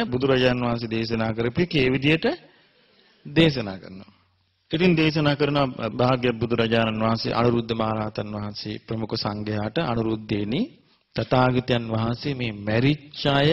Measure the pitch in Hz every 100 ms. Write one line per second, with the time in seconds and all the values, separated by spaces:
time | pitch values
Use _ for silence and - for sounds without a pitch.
0 | 226 170 135 127 127 123 120 117 117 113
1 | 113 113 113 113 120 165 175 151 127 135
2 | 139 160 240 349 - _ _ _ _ _
3 | _ _ 147 147 165 135 104 95 90 95
4 | - _ _ _ _ _ - 160 185 160
5 | 156 156 147 139 143 147 135 - 113 104
6 | 123 131 123 113 117 117 113 117 113 110
7 | 110 113 117 110 120 120 113 113 110 110
8 | 107 - 104 104 104 101 107 104 - 113
9 | 110 113 110 104 107 107 107 165 165 117
10 | 110 110 107 107 104 143 277 - _ _
11 | _ - 113 131 127 123 123 120 113 110
12 | 113 120 147 131 117 104 104 113 135 147
13 | - - 147 139 143